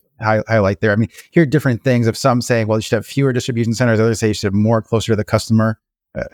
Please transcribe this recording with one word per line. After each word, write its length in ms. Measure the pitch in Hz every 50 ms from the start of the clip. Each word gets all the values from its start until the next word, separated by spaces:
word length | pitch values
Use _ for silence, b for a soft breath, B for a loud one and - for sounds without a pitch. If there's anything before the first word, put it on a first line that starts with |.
| _ _ _ _
hi-, 240 | 110 107 110 107 107 -
highlight 320 | 113 113 101 95 101 -
there? 100 | - 107
I 60 | 101 107
mean, 100 | 113 - B B B B
hear 140 | _ 175 170
different 400 | 139 117 156 - 135 123 107 -
things 200 | 135 127 120 120
of 120 | 113 107 -
some 240 | - 139 123 123
saying, 260 | 117 - 123 117 110 107
"Well, 120 | 107 110
you 20 |
should 160 | 107 - - 110
have 80 | 101
fewer 260 | - - - 139 135
distribution 420 | 123 127 - - 123 117 117 110 117
centers." 240 | 104 123 120 113 107
Others 220 | 110 117 113 -
say 80 | - 110
you 60 | 107
should 140 | - - 104
have 60 | 98
more 280 | 101 104 107 117 113
closer 320 | 104 - - 110 101 - 113
to 20 |
the 80 | 101 104
customer. 560 | - - 110 - - 110 110 110 113 110 - _ _ _ _ _ _ _
Uh, 80 | - - -